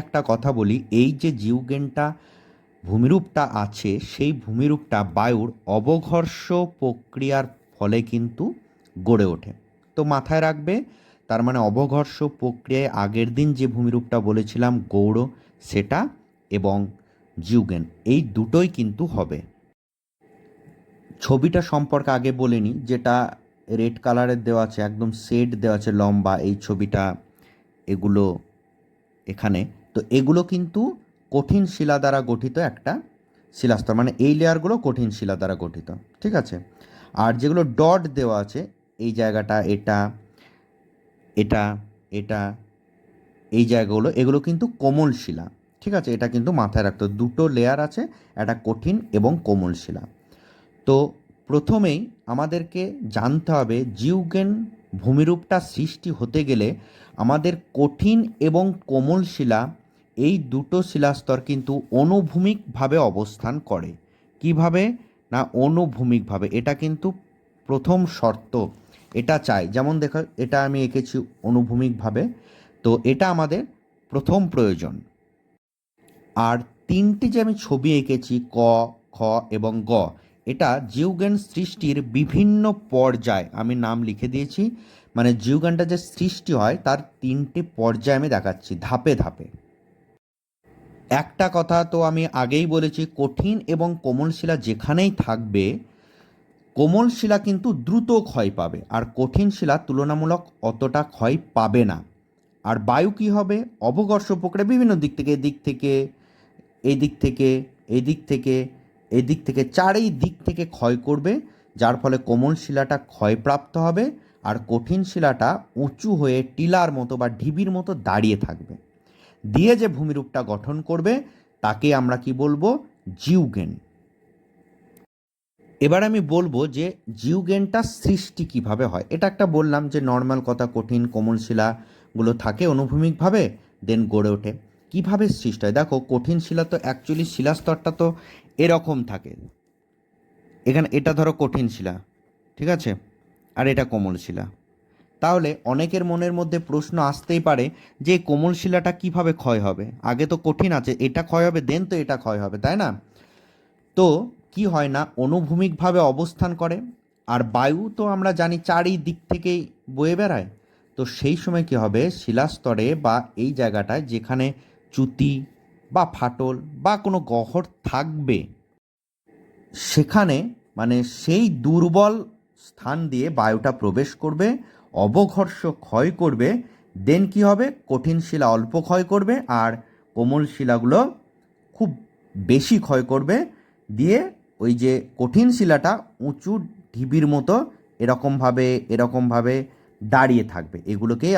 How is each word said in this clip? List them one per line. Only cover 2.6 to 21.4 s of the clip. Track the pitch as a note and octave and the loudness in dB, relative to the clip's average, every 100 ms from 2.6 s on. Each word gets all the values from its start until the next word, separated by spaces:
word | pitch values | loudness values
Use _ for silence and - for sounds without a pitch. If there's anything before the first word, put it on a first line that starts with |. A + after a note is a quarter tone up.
| _ _ | _ _
ভূমিরূপটা | F2 A2 B2 F#3 - D3+ C#3 | -4 2 4 4 2 -2 -2
আছে, | G#2+ G#2 - G#2 G2 - | -2 -4 -4 -4 -4 -6
সেই | - C#3+ C#3 | -4 -2 -2
ভূমিরূপটা | G2+ A2 D3 D3 - G#2+ | -4 0 0 0 -2 -2
বায়ুর | G2 E2+ A#2 A#2 A#2 - - | 0 0 2 0 -2 -6 -2
অবঘর্ষ | G#2+ A#2 E3 D#3+ E3+ E3 - - F3 F3 - | 0 2 0 0 -2 -2 -6 -4 -2 -2 -4
প্রক্রিয়ার | C3 A#2+ _ C3+ C3+ C3+ C3 - _ - | -4 -4 _ -6 -2 0 -2 -10 _ -4
ফলে | G#2 A2+ | 0 0
কিন্তু | A#2 A#2 A#2 A#2 G#3 - _ _ _ F#2 | 0 -4 -4 -4 -6 -8 _ _ _ -4
গড়ে | F#2 A2+ G2 | 2 4 4
ওঠে। | E2 G2 G#2 _ _ _ - | 0 -10 -18 _ _ _ -4
তো | |
মাথায় | D3+ C#3 C3 D#3+ D#3 | -2 -2 0 0 2
রাখবে, | D3+ D3+ G#3 - - _ _ - | 0 -4 -4 -6 -16 _ _ -4
তার | A2+ | 0
মানে | A#2+ B2+ | 0 2
অবঘর্ষ | G#2+ A2+ C#3 C#3+ C#3+ - D3+ - | 2 2 0 0 -2 -4 -6 -4
প্রক্রিয়ায় | B2+ A#2+ - C3 C#3 G#2+ | -6 -6 -4 -2 -2 -2
আগের | G2+ A2 A#2 | -2 0 -2
দিন | A#2+ D3+ | 0 0
যে | B2+ C3 | 0 -2
ভূমিরূপটা | A#2 A#2+ A#2+ A#2+ A#2 | 0 0 0 -2 -2
বলেছিলাম | G#2 G#2+ G#2+ A#2 B2 A#2+ G2+ | 0 0 -2 0 0 0 0
গৌড়, | G2+ G#2 A2+ B2+ - _ _ - | 2 2 2 -2 -6 _ _ -6
সেটা | G2+ G2+ D3 C4+ - _ _ _ | -4 -2 -2 -2 -8 _ _ _
এবং | G2+ G2 G2+ G2 - _ _ _ - | -2 0 0 -4 -10 _ _ _ -12
জিউগেন | E2 A#2 F#2+ F2 D#2+ - A2 | 0 2 2 -2 -8 -6 0
এই | C#3+ B2 G#2 | 0 0 -4
দুটোই | A2 D#3 F#3 | 0 2 0
কিন্তু | - A2 G#2 E3 | -2 -6 -4 -4
হবে। | A2+ D#2+ D2+ - _ _ _ _ _ _ _ _ _ _ _ - - _ _ - - | -4 -4 -6 -12 _ _ _ _ _ _ _ _ _ _ _ -20 -20 _ _ -20 -6
ছবিটা | - C3+ | 0 2